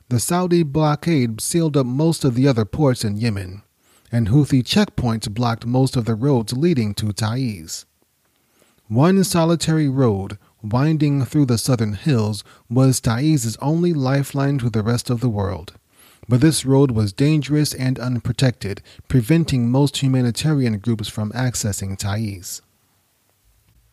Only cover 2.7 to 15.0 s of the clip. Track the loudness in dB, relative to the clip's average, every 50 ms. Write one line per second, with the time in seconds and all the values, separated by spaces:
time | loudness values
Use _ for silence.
2.7 | -2 0 2 2 2 0 -2 -4 -4 -2 -2 -2 -4 -4 -8 -10 -12 -16 -18 _
3.7 | _ _ _ _ _ _ _ _ -2 -2 0 4 4 4 4 4 2 0 2 2
4.7 | 2 2 2 0 0 -2 -2 -2 -2 -2 -6 -6 -4 -2 -2 -2 -2 -4 -4 -2
5.7 | 0 2 2 2 0 -2 -2 -2 -2 0 0 2 2 2 0 -2 -2 0 0 2
6.7 | 2 2 0 -2 -2 -4 -4 -4 -4 -2 -4 -4 -2 -2 -4 -4 -6 -8 -10 -14
7.7 | -14 -14 -16 _ _ _ _ _ _ _ _ _ _ _ _ _ _ _ _ _
8.7 | _ _ _ _ 2 4 4 4 4 4 2 2 0 0 2 2 2 0 0 0
9.7 | 0 2 2 0 2 2 2 2 2 0 -4 -8 -12 -16 _ _ _ _ -8 -4
10.7 | -2 0 2 2 2 2 2 2 2 0 -2 0 2 0 2 2 2 0 2 0
11.7 | 0 0 0 -2 -2 -4 -2 0 0 2 0 -2 -4 -6 -10 -16 -20 _ _ _
12.7 | 0 2 4 4 2 2 0 0 0 0 2 2 2 2 0 -2 -6 -4 -2 -2
13.7 | 0 2 2 0 0 0 0 0 0 0 -2 -2 -2 -2 0 0 0 0 -2 -2
14.7 | -2 0 0 0 -2 -2